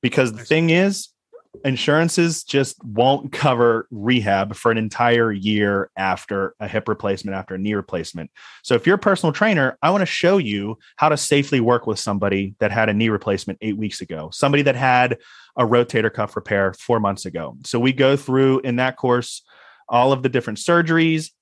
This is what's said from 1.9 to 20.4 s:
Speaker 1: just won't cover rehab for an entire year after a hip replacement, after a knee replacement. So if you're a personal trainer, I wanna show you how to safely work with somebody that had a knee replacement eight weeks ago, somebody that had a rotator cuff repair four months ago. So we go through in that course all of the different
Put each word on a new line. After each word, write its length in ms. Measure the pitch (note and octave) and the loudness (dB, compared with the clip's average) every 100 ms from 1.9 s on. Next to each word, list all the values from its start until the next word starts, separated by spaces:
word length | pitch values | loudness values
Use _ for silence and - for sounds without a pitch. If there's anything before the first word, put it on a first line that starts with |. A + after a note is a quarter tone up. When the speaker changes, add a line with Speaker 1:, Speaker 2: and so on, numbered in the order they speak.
| D3+ E3+ E3+ E3+ D#3+ | 2 2 2 0 -2
Speaker 1:
just 320 | - C#3 C3+ - | -2 -2 -2 -6
won't 480 | A#2+ G#2 B2+ C#3 C3 | -10 0 2 2 -4
cover 560 | - D3 B2 A#2+ A2+ - | -2 0 4 4 2 -2
rehab 640 | A2 G#2+ B2 G#2 G2 G2 | -8 0 0 2 0 -2
for 160 | G#2+ A#2+ | -2 0
an 80 | A2+ | 0
entire 540 | A2 - A#2+ A#2+ A#2 | -2 0 2 2 2
year 580 | G2+ G2 G#2+ G#2 G2 F#2+ - | -2 -2 0 2 0 -4 -4
after 580 | F#2+ F#2 - G2 F#2+ _ | -4 -4 -4 -4 -4 _
a 80 | G2+ | -6
hip 200 | G#2+ G#2+ | -6 -4
replacement, 480 | G#2+ G#2 G2 G#2 F#2+ | -4 -4 -4 -6 -10
after 200 | F#2 F#2 | -10 -8
a 20 | |
knee 160 | G2+ | -4
replacement. 560 | G#2 F#2+ F2 D#2+ F2 D#2 _ - - | -4 -4 -8 -8 -12 -14 _ -20 -20
So 140 | - A#3 | -2 0
if 100 | F#3 | 2
you're 80 | |
a 40 | G3 | 2
personal 320 | G#3 F#3+ E3+ | 2 2 0
trainer, 440 | C#3+ G#3+ F3+ C3 - | 0 0 2 0 0
I 80 | D3 | 0
wanna 160 | G3+ F3+ | 0 -2
show 320 | - E3+ G3 | 0 2 2
you 400 | B2+ G#2 G2+ A2 _ | 0 -4 -4 -8 _
how 140 | - D#3 | 0 0
to 80 | D3 | 2
safely 420 | - C#3+ C#3 C#3 | 2 0 2 2
work 300 | A#2 A#2+ - | 4 2 0
with 100 | G#2 | -6
somebody 560 | - G2+ G2+ G2 G2 G#2 | -4 -2 0 0 -2 -2
that 100 | G#2+ | -2
had 180 | G#2 A2 | 0 0
a 60 | |
knee 140 | G#2 A2+ | 2 0
replacement 500 | G#2 - G2 - F#2+ | 0 -2 -4 -4 -8
eight 140 | A2 G#2 | -6 -6
weeks 240 | G#2+ - | -6 -8
ago, 300 | F2+ E2 D#2 | -12 -12 -12
somebody 300 | - C#3 C#3+ | -2 0 2
that 140 | C#3+ B2+ | 0 0
had 420 | C3 B2 B2 A#2+ - - - - | 2 4 2 -2 -10 -20 -16 -2
a 100 | A#2 | 2
rotator 460 | A#2+ A#2+ A#2+ A2 | 2 2 0 -2
cuff 240 | - G#2 - | -2 -6 -6
repair 360 | - G2+ G2 | -4 0 0
four 260 | - - A#2 | -4 -2 0
months 260 | G#2 G2 F#2 | 0 -4 -8
ago. 300 | E2+ D#2 A#1+ | -10 -10 -14
So 160 | - A#2+ | -6 0
we 120 | B2+ | 0
go 240 | C3 C3 C#3 | 2 2 2
through 440 | C#3 C3 C3+ C3 | 0 2 2 2
in 160 | C3 A#2+ | 0 -2
that 200 | B2+ B2+ | -2 -2
course 460 | C3 B2 A#2+ - _ _ - _ - | 0 0 -2 -12 _ _ -20 _ -2
all 240 | A#2+ C3 | 2 4
of 100 | C3+ | 2
the 60 | B2+ | 0
different 320 | B2+ | -2